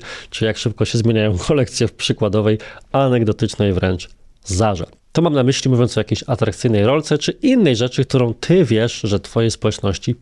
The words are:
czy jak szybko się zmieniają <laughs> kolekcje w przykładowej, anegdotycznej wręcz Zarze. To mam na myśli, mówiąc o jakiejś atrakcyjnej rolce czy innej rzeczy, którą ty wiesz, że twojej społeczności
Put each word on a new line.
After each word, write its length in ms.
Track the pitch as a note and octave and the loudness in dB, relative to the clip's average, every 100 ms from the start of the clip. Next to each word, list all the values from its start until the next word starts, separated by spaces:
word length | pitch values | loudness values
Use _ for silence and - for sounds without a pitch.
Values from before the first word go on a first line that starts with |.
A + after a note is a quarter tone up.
| - - - | -8 -16 -12
czy 140 | - | -4
jak 140 | A2 G#2 | -4 -2
szybko 260 | A#2+ G#2 | -4 -2
się 140 | G#2+ A#2 | -2 0
zmieniają 400 | A2+ A2 G#2+ F2+ | 2 2 0 0
<laughs> 60 | - | 0
kolekcje 400 | D3+ B2+ - A2+ | 0 0 -2 -4
w 40 | |
przykładowej, 680 | - - A2+ G#2+ G2+ G#2+ A2 - - - | -4 -4 -2 0 0 0 0 -4 -20 -6
anegdotycznej 800 | C#3 C3+ B2 A2 - G#2+ - G2+ | 0 2 2 2 2 -2 0 0
wręcz 360 | F2 F#2 F2+ - - - _ | 2 0 -2 -6 -20 -20 _
Zarze. 420 | - F#2 A2 F#2+ - - _ | -6 0 0 0 -8 -14 _
To 100 | - | 0
mam 100 | E3+ | 2
na 100 | D3 | 2
myśli, 280 | B2 C3+ C3+ | 2 0 2
mówiąc 260 | B2 A#2+ - | 2 2 0
o 40 | |
jakiejś 240 | G#2 G#2+ - | -4 -4 -4
atrakcyjnej 580 | A#2+ A2+ - B2 G#2+ | -2 -2 -2 0 2
rolce 340 | G#2 D3 D3+ D3+ | 2 2 0 -2
czy 140 | - | -2
innej 440 | - C4 B3+ F3 A2+ | -2 2 4 4 2
rzeczy, 280 | B2 - | 0 -2
którą 300 | C3 C3+ A#2+ | 0 2 0
ty 300 | A2+ - F3+ | -2 2 2
wiesz, 360 | D3 A2 A#2 - | 4 2 0 -2
że 160 | G#2+ G2 | -2 -4
twojej 300 | - A#2+ A2+ | -2 -2 0
społeczności 640 | - A2 - G2+ F#2 - A#2+ | 0 -4 -2 -4 -4 -4 -6